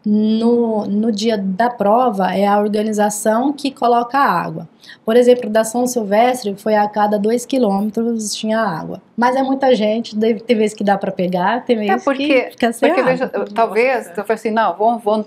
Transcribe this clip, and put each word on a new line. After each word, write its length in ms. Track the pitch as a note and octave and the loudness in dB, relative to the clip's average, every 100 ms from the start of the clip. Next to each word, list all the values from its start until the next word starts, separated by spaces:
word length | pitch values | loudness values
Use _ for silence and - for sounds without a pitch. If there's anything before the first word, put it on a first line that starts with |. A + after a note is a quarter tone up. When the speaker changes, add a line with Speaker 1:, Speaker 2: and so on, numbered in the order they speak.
| G#3+ | -2
Speaker 1:
No, 760 | G#3+ G#3+ A3 A3+ A#3+ A#3 G#3+ G3+ | 0 2 2 2 2 2 -2 -2
no 260 | G3+ A3 | -2 -2
dia 240 | G3+ A3+ A3 | -2 -2 -2
da 320 | F#3+ F#3 A3+ | -2 -2 -2
prova, 640 | - G3+ A3+ B3+ G3 F#3+ F#3+ | 0 2 4 2 0 -2 0
é 100 | G3+ | 2
a 140 | G#3 | 2
organização 920 | G#3 G#3+ A3 G#3 G#3 - A3 A3 C4+ | 2 -2 -2 0 0 0 0 0 0
que 200 | C#4+ C#4 | -2 -6
coloca 480 | C4+ A#3+ A#3+ A#3+ C#4 | -2 2 2 0 0
a 20 | |
água. 480 | B3+ F3 E3+ D#3+ E3+ _ - - | 2 0 -4 -8 -14 _ -20 -10
Por 120 | - A#3 | 0 4
exemplo, 320 | B3 B3 G#3+ | 6 4 2
da 140 | A3 | 0
São 240 | A3+ A#3+ B3 | 0 -2 -2
Silvestre, 680 | B3 G3+ G3+ B3 B3 G#3 F#3+ | -2 0 2 2 0 -4 -6
foi 180 | A3 G#3+ | 0 2
a 120 | G#3 | 2
cada 300 | G#3+ G#3 G#3 | 0 0 0
dois 260 | G#3 A#3 | 0 -2
quilômetros 920 | - C4+ A3 G3 G#3+ A3 A#3 A3+ G#3+ - | -2 0 2 0 -2 -2 -2 -4 -6 -6
tinha 240 | G#3+ A3 | -4 -2
água. 420 | A3 D#3+ E3+ F3+ - - | -2 -4 -8 -12 -12 -2
Mas 180 | A#3+ B3+ | 0 2
é 60 | |
muita 320 | C4+ C4+ C4 | 0 0 2
gente, 420 | A#3+ G#3+ A3+ A3+ G#3+ | 2 2 -2 -4 -2
deve, 260 | A3 A3 | 0 0
tem 140 | - G#3+ | 0 0
vezes 200 | G#3+ G#3 | 0 0
que 60 | |
dá 120 | G3+ G3 | 0 0
pra 160 | F#3+ | -2
pegar, 540 | F#3+ F3+ F3+ F3+ A#3+ - | -4 -2 0 0 -2 -2
tem 100 | A#3 | -2
Speaker 2:
É 20 | G#3 | 2
Speaker 1:
vezes 160 | - | 0
Speaker 2:
porque, 380 | - C4 C#4+ C4 | 0 -2 0 0
Speaker 1:
que 80 | - | 0
fica 200 | - A#3 | -2 -2
sem 160 | A#3 - | 0 0
Speaker 2:
porque 140 | D#4+ | 2
Speaker 1:
água. 100 | B3 | 2
Speaker 2:
veja, 140 | C4 B3+ G3+ G3+ G#3 | 0 -2 -4 -4 -2
talvez, 520 | A3+ A3 B3+ B3 G#3 | 0 2 0 0 -4
Speaker 3:
Nossa. 100 | - | -8
Speaker 2:
eu 40 | G3 | -4
falei 100 | A3 | -2
assim, 160 | A#3 | -2
não, 240 | A3 G#3+ F3 | 0 0 0
vão, 240 | G#3+ A#3 | 0 0
vão, 260 | G#3 A3 | 0 -2